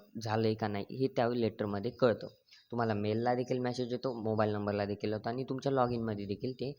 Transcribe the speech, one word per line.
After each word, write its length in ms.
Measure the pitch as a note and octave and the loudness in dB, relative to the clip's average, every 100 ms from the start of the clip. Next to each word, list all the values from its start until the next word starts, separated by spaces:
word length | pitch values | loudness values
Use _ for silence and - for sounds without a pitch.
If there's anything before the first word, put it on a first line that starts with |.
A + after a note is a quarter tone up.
| - - | -6 -8
झालं 240 | A2+ A2 A2 | -2 2 2
आहे 80 | A2 | 2
का 120 | A2 | 0
नाही 180 | G#2 G2 | -2 -6
हे 180 | B2+ C3 | -2 0
त्या 220 | - A#2+ | 2 2
लेटरमध्ये 600 | B2 A2 - G#2+ G2+ G#2+ | 2 0 0 -2 -2 -4
कळतं. 360 | - B2+ G#2 - - _ - _ | 2 4 4 -2 -16 _ -20 _
तुम्हाला 220 | A#2 A2+ | -2 0
मेलला 420 | G#2 G#2 A2 A#2+ B2 | 2 0 0 2 0
देखील 240 | B2+ B2+ | 0 0
मेसेज 320 | B2 B2 B2 | 0 -2 -2
येतो, 220 | B2 C3+ | -2 -4
मोबाईल 380 | A#2 G#2+ G#2+ G#2+ | -2 0 2 2
नंबरला 340 | G#2 G#2 G2+ G2+ | 2 0 0 0
देखील 280 | G2+ A2 | -2 -2
होतो 160 | G#2+ A#2 | -2 -2
आणि 140 | A#2+ | -4
तुमच्या 280 | C3 C3 C#3 | -4 -2 0
log 240 | C3+ A#2+ A#2+ | 2 2 2
in-मध्ये 300 | A2+ G#2 G2+ | -2 -4 -4
देखील 280 | G2+ B2 | -4 -4
ते 240 | B2+ B2 | -4 -6